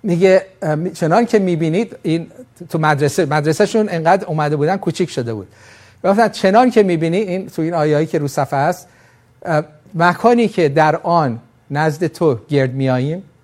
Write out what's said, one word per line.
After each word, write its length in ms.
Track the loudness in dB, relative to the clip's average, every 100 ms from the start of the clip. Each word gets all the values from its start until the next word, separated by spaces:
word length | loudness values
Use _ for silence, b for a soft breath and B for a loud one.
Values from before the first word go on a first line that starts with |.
میگه، 440 | -2 2 4 4 0 _
اه، 120 | -4
می-، 180 | -4 -4
چنان 340 | -4 0 2 2
که 120 | 0
می‌بینید، 580 | 0 -2 -2 -2 -4 -6
این 240 | -4 -4 -6 -18 -20 _ -8
تو 100 | -2
مدرسه، 480 | 0 2 0 0 0
مدرسه‌شون 640 | 0 -2 0 0 0 -2
انقدر 360 | 0 2 2 0
اومده 300 | -4 -2 0
بودن 200 | -2 -2
کوچیک 340 | -4 -4 -4
شده 240 | -4 -6
بود. 140 | -8 -12 b b b b b
گفتن: 240 | 0 2 0
«چنان 420 | 0 2 4 4
که 120 | 4
می‌بینی»، 340 | 2 0 0 -2
این 300 | -2 -6 -6
تو 160 | -6
این 120 | -4
آیه‌ای 320 | 0 2 2 0
که 120 | -2
رو 100 | -2
صفحه 300 | -4 -2 0
است، 300 | -2 -2 -10 b b b b _
اه، 180 | -2 -2 -2 _ _
«مکانی 540 | 0 0 2 2 2 2
که 200 | 0 0
در 280 | 4 2 2
آن 420 | 0 0 0 -4 _ _ _
نزد 360 | -2 -2 -2 -6
تو 320 | 0 0 0 -2
گرد 260 | -2 0
می‌آییم 480 | -2 -2 0 -2 -6 -12 _